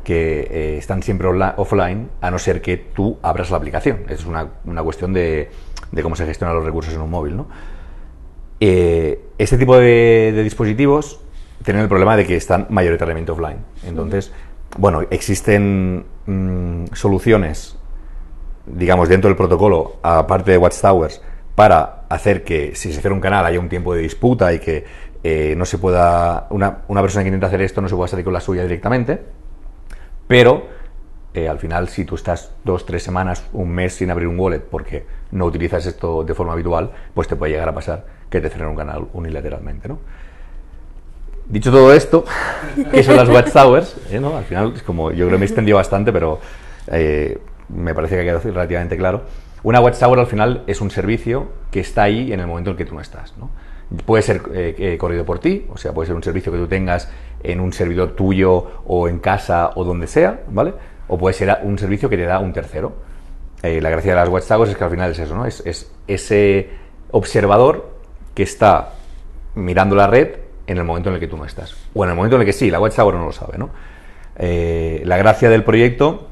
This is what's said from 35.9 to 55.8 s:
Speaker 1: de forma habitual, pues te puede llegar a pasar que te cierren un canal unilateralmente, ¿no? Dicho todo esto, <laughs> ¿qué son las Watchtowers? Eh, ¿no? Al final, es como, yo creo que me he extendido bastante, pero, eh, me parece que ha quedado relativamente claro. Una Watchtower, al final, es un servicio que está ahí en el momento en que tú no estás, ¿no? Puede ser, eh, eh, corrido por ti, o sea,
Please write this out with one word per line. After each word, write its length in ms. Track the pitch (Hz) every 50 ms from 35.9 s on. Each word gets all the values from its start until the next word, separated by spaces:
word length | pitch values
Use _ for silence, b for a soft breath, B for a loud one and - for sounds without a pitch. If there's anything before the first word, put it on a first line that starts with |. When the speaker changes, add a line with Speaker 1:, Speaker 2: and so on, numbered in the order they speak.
| 82 - - 87 82 80 80
Speaker 1:
de 100 | 80 82
forma 180 | - 92 85 82
habitual, 380 | 85 82 87 87 82 85 113 B B B B B
pues 120 | - 85 -
te 80 | 85
puede 180 | 76 76 78 78
llegar 160 | 76 82 80
a 40 | 78
pasar 320 | 78 80 - 78 85 - b b b b b
que 100 | - 90
te 100 | 80 78
cierren 200 | - - 78 78
un 60 | 76
canal 320 | 76 76 73 73 76 82 - -
unilateralmente, 760 | 90 85 82 80 76 73 76 71 69 - 73 71 73 - 107
¿no? 100 | 139 160 b b b b b b b b b b b b b b b b b b - - - - - - - - - - - -
Dicho 240 | 110 107 107 131
todo 220 | 123 135 131 131 139
esto, 320 | 151 - - - 165 - B B B B B B B
<laughs> 340 | B B B B 277 -
¿qué 120 | - 269 -
son 120 | 135 - -
las 120 | 123 120
Watchtowers? 640 | 117 123 120 - - 156 135 127 123 147 170 180 - - - -
Eh, 80 | 92 110
¿no? 160 | 135 143 160
Al 100 | 143 101
final, 280 | - 92 90 104 113 123
es 60 | 123
como, 300 | - - 90 85 80 80
yo 140 | 82 82 87 90
creo 40 |
que 60 | 92 92
me 80 | 98
he 20 | 98
extendido 300 | 113 120 113 104 104 98
bastante, 340 | 92 - - 95 104 120
pero, 280 | 107 90 80 80 78 80 B B B B B B B B B -
eh, 500 | - 82 80 76 76 76 76 71 - - - - - - - -
me 240 | 87 87 87 85 80
parece 220 | 78 78 80 95
que 60 | 90
ha 20 | 87
quedado 280 | 87 87 82 - 113
relativamente 460 | 92 90 90 82 87 87 87 82 87 85
claro. 260 | 92 92 95 101 - B B B B B B B B
Una 160 | 104 117 123
Watchtower, 400 | 120 123 120 - 131 120 123 123
al 80 | 120 117
final, 360 | - 104 107 120 123 123 - -
es 140 | 101 -
un 80 | 107 98
servicio 580 | - 104 92 95 113 113 - 117 117 135 135 - - - - -
que 80 | - 98
está 220 | 92 - - 117 107
ahí 300 | 101 107 110 127 127 110
en 60 | 95
el 80 | 90 85
momento 240 | 85 85 85 98
en 60 | 92 82
que 80 | 90
tú 100 | - 82
no 60 | 78
estás, 340 | 73 - - - - - - -
¿no? 120 | - - b b b b b b b b 92 87 - -
Puede 160 | 110 113 104
ser, 180 | - 107 90 - - -
eh, 220 | 92 90 85 82 -
eh, 200 | 95 95 85 82
corrido 260 | - 87 85 87 85
por 120 | - 87 85
ti, 300 | - 160 190 196 - -
o 60 | 101
sea, 160 | 92